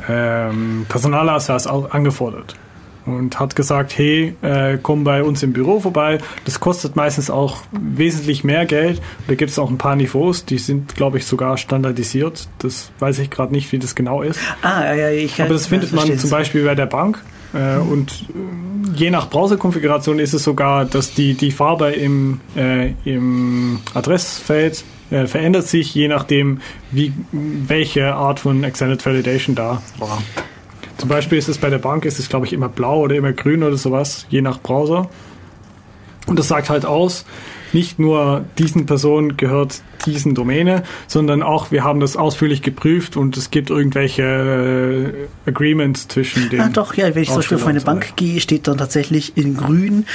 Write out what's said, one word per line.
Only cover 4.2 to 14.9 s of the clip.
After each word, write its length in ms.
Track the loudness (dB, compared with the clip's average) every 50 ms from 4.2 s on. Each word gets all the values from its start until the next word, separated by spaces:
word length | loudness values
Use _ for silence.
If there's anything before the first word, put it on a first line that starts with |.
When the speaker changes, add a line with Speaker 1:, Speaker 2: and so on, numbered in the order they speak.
| 0 -2 -4 -4
Speaker 1:
äh, 360 | -2 0 0 2 2 0 0 -2
komm 220 | 0 0 0 2 2
bei 200 | 2 2 2 2
uns 200 | 2 0 0 0
im 80 | 0
Büro 300 | 0 2 2 2 2 2
vorbei.“ 380 | 2 0 0 2 2 2 2 0 -2 -6 -14 -10 -8
Das 160 | -6 -4 -2
kostet 340 | 0 0 0 0 -2 -2 0
meistens 340 | 0 0 0 0 0 -2 -2
auch 280 | 0 0 0 0 -2 -6 -12 -10 -8
wesentlich 720 | -6 -4 -4 0 2 2 2 2 0 -2 -2 -2 0 0
mehr 200 | 2 2 2 2
Geld. 360 | 2 2 2 2 2 0 -2 -6 -12 -14 -10 -4
Da 80 | -2 0
gibt's 240 | 0 0 -2 0 -2
auch 100 | -2 -2
ein 80 | -2
paar 200 | 0 0 2 2
Niveaus, 480 | 2 2 2 2 2 2 2 0 -2 -2
die 120 | -4 -4
sind, 380 | -4 -2 -2 -2 -2 -4 -4 -2
glaub 180 | 0 0 0 0
ich, 100 | -2 -2
sogar 320 | -2 -2 0 0 0 -2
standardisiert. 880 | -2 -2 -2 0 0 0 0 -2 -2 -4 -2 -2 -2 -2 -2 -4 -8 -14 -16 -12 -6
Das 340 | -6 -6 -6 -6 -12 -12 -6 -2
weiß 200 | -2 0 0 0
ich 100 | -2 -4
grad 220 | -4 -4 -2 0
nicht, 220 | 0 -2 -2 -2 -4
wie 40 |
das 180 | -4 -4 -4 -2
genau 260 | -2 -2 0 0 -2
ist. 180 | -2 -2 -4 -4 -6 -8 -6 -2
Speaker 2:
Ah, 240 | -2 0 0 2 0
ja, 80 | 0